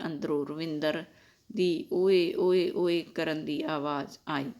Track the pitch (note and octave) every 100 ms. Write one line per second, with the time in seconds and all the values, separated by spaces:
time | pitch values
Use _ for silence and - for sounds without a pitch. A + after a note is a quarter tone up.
0 | E3 D3 D#3+ D3 C#3+ D3+ E3 D3+ D3+ D#3+
1 | E3 - - _ - - F3+ D#3+ - F3+
2 | F#3+ F#3 E3+ - F3+ F#3 E3+ - F3 E3+
3 | D#3+ - D#3+ D#3 D3+ D3 D#4 D#3 D3 C#3+
4 | - - - D3 C#3